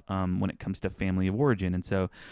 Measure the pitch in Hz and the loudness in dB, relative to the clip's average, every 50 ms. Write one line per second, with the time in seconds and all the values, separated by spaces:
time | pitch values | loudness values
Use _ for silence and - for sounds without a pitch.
0 | - - 98 95 92 90 92 95 98 87 - - - 95 95 - - 92 - - | -6 -4 -2 0 0 0 0 0 0 -2 -4 -4 -6 -6 -4 -4 -4 -6 -4 -2
1 | 95 95 92 95 95 95 95 117 147 139 117 95 95 90 90 90 - - 98 95 | -2 0 2 2 2 2 2 2 4 4 4 2 2 0 0 -2 -2 0 0 0
2 | 92 90 - - - - | 0 -2 -4 -12 -20 -20